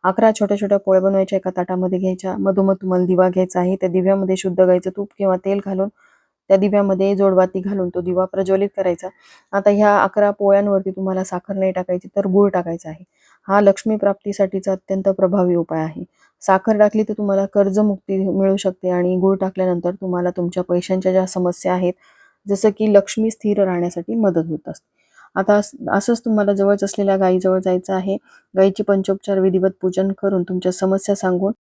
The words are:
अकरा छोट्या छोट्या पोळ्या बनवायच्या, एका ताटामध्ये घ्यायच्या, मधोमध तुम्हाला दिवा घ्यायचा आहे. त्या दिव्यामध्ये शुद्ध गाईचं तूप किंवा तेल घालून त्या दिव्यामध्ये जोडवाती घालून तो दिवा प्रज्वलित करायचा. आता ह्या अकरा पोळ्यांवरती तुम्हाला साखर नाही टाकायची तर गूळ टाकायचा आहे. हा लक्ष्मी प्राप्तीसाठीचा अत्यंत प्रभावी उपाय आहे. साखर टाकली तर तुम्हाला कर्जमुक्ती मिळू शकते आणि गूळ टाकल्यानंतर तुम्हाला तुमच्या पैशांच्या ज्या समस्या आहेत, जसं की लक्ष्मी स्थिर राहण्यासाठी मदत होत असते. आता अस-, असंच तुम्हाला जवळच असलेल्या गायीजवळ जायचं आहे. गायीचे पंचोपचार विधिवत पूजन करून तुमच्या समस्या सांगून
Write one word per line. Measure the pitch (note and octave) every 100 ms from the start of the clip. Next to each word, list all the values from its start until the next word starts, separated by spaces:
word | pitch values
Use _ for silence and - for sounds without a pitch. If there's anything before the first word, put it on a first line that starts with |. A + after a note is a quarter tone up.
अकरा | - F#3+ A3
छोट्या | A3 G#3 G3+
छोट्या | G3+ G3+
पोळ्या | G3 F#3+
बनवायच्या, | F#3+ G3 F#3+ F#3+
एका | F#3+ F#3
ताटामध्ये | F3+ F#3 F#3 F#3
घ्यायच्या, | F#3+ F#3 F#3+ G3
मधोमध | G3 G3 G3 F#3+
तुम्हाला | F#3+ F#3
दिवा | F3+ F3+ F#3
घ्यायचा | F#3 F#3 F3+
आहे. | F3+ F#3+
त्या | F#3
दिव्यामध्ये | F3+ F#3 G3 F#3+ F#3+
शुद्ध | F#3+ F3
गाईचं | F#3 F3+ F#3 F#3
तूप | G3 _
किंवा | G3 F#3
तेल | F#3+ G3 G3
घालून | F#3+ G3+ _ _ _ _ _ _
त्या | F#3+
दिव्यामध्ये | G3+ G3+ G3+ F#3+ G3 G3
जोडवाती | G3 F#3 F#3 F#3+
घालून | F#3+ G3+ F3+
तो | F3+
दिवा | F3 F3+
प्रज्वलित | F#3 F#3+ F#3+ F#3+ G3+ -
करायचा. | F#3 E3+ F#3 _ _ - _
आता | G3 G3+
ह्या | G3+ G#3 G3+
अकरा | G3 - G#3
पोळ्यांवरती | G3+ G3 G3 G#3 G3 F#3+
तुम्हाला | F#3 F#3+ F#3
साखर | F#3 F3+ -
नाही | G3 F#3+
टाकायची | F#3 F#3 F3+ - -
तर | F#3+
गूळ | F#3 G3+
टाकायचा | F#3 F3 E3 D#3+
आहे. | D#3 F#3 _ _ _ -
हा | G3
लक्ष्मी | G3+ F#3+ A3 G#3+
प्राप्तीसाठीचा | G3+ G3 G#3 G3 F#3+ F#3+ F#3+
अत्यंत | F#3+ _ F#3+ F#3+
प्रभावी | F#3+ F#3 G3 F3+
उपाय | F3 E3 D#3+
आहे. | D#3+ D#3+ F3+ _ _ _
साखर | - F#3+ G#3 G#3
टाकली | G#3 G#3+
तर | G#3+ G#3+
तुम्हाला | G#3 G3 G3
कर्जमुक्ती | G3+ G3 F#3+ G#3+ F#3+ - F#3+ F#3+
मिळू | F#3+ F#3+ G3
शकते | F#3+ F#3 F#3
आणि | F3+ F3+ F#3
गूळ | F#3+ F#3+
टाकल्यानंतर | F#3+ F#3 F#3 F3 E3+
तुम्हाला | F#3+ F#3+ F3+ F3
तुमच्या | F3+ F3 F3+
पैशांच्या | F3+ F3+ - F#3 F#3
ज्या | F#3 F#3
समस्या | F#3 F3+ F3 F#3
आहेत, | F3+ F3+ F3+ _ _ _ _ -
जसं | G3+ G#3+
की | G3+ G#3+
लक्ष्मी | G3+ G3 - A3
स्थिर | - G#3+ G#3
राहण्यासाठी | G3 F3 F3 F3 F3
मदत | A3+ G#3 E3+ E3
होत | D3+ -
असते. | D#3+ _ _ _ _ -
आता | - G3 G#3
अस-, | G#3 - -
असंच | G3 A3+ A#3
तुम्हाला | A#3 G#3+ G#3
जवळच | G3 G3 G3+
असलेल्या | G3 - G3 F#3+
गायीजवळ | F#3 F#3 F#3+ F#3
जायचं | F#3 F3+ F3+
आहे. | F#3+ F#3 G3 _ - _ -
गायीचे | D4 F#3+
पंचोपचार | G3+ G3 F#3+ G3 - G3
विधिवत | F#3+ F#3 F#3+ F#3+
पूजन | F#3 F#3 F#3+
करून | G3 G3 F#3+
तुमच्या | F3 F3+ F#3
समस्या | F3+ F#3+ F#3+ -
सांगून | G3 F#3 F3+ F#3+ A#3